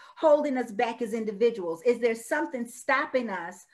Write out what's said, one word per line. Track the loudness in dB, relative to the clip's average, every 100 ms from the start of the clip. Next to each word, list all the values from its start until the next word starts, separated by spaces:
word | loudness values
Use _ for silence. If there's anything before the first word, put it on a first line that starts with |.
| -18 0
holding | 6 6 4 -2
us | -2
back | -2 -2 -2
as | -4
individuals? | -2 -4 2 2 2 -4 0
Is | 0 2
there | 0
something | -2 -2 -2 -2 -6 -8
stopping | -6 0 0 0 -2 -2
us | -6 -8 -12 -20